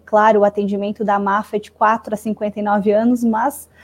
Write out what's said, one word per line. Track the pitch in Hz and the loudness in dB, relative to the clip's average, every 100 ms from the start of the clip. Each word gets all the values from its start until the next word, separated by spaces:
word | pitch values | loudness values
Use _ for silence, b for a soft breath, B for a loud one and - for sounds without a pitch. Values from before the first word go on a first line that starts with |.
| - | -2
claro, | 214 214 208 | 2 4 4
o | 202 | 4
atendimento | 202 202 202 202 208 | 2 -4 -4 -4 -6
da | 208 202 | -2 0
amafa | 196 202 - 208 | 0 -2 -2 -8
é | |
de | 214 | -8
quatro | - 214 220 - | -2 0 0 -4
a | 208 | -8
cinquenta | 220 202 208 208 | -6 -6 -6 -6
e | |
nove | 208 208 202 | -2 0 2
anos, | 208 233 247 233 | 2 2 0 0
mas | 220 269 - - b | 0 -2 -6 -20 b